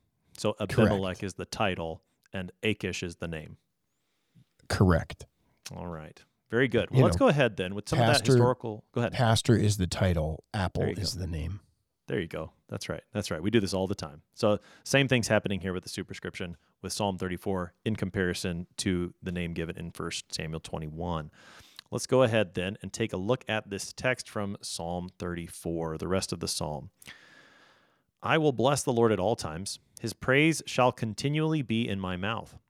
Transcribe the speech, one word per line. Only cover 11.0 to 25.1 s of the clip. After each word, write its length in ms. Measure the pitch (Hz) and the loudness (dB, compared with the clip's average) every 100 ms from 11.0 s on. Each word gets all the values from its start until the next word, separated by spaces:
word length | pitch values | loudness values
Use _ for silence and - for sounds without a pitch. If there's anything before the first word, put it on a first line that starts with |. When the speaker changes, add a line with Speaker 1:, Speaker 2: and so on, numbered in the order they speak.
Speaker 2:
is 120 | 90 | -4
Speaker 1:
go. 60 | 90 | -4
Speaker 2:
the 60 | 87 | -6
name. 340 | 82 80 101 - _ _ _ - | -4 -6 -8 -14 _ _ _ -6
Speaker 1:
There 140 | 107 | -4
you 80 | 85 | -4
go. 240 | 80 80 - _ | -6 -10 -14 _
That's 200 | - - | -10 -8
right. 140 | 82 - | -8 -6
That's 180 | 104 - | -6 -4
right. 120 | 80 | -2
We 80 | 90 | 2
do 100 | 113 | 2
this 140 | 95 | 2
all 140 | 95 92 | 0 -2
the 60 | 98 | -4
time. 260 | 78 73 _ | -8 -14 _
So 260 | - 107 104 - - | 0 2 2 -2 -18
same 240 | - 139 131 | 0 2 4
thing's 200 | 127 104 | 2 4
happening 320 | 107 - 95 | 2 2 -2
here 120 | 92 | -4
with 100 | 90 | -6
the 80 | - | -6
superscription 680 | - 90 - 92 - 90 85 _ _ | -8 -8 -10 -12 -8 -10 -10 _ _
with 120 | 95 | -10
Psalm 260 | - 101 92 | -2 -2 0
thirty-four 560 | 92 90 104 95 87 - | -4 -4 -2 -2 -4 -6
in 120 | 113 107 | -4 -2
comparison 680 | 95 101 90 85 95 85 87 - | -2 0 0 0 -2 -4 -8 -4
to 340 | 98 90 87 - | 0 0 -2 -6
the 120 | 92 | -8
name 200 | 87 85 | -4 -4
given 240 | 85 82 85 | -4 -6 -6
in 140 | 85 | -10
First 420 | - 82 - - | -8 -8 -8 -8
Samuel 280 | - 80 78 | -8 -6 -8
twenty-one. 720 | - - 78 78 87 82 76 - - - - - - | -8 -8 -8 -6 -4 -4 -6 -14 -20 -20 -20 -20 -10
Let's 160 | 120 - | -8 2
go 160 | 131 | 4
ahead 300 | 127 113 92 | 6 4 0
then 240 | 92 90 107 | -2 -4 -6
and 100 | 95 | -10
take 220 | - 113 | -4 -4
a 40 | 92 | -2
look 280 | 98 127 - | -2 -2 -2
at 220 | 107 101 | -4 -4
this 240 | 98 - | -8 -8
text 340 | - 127 123 - | -4 -2 -2 -4
from 300 | 110 101 104 | -6 -6 -6
Psalm 460 | - - 85 87 90 | -10 -8 -6 -6 -6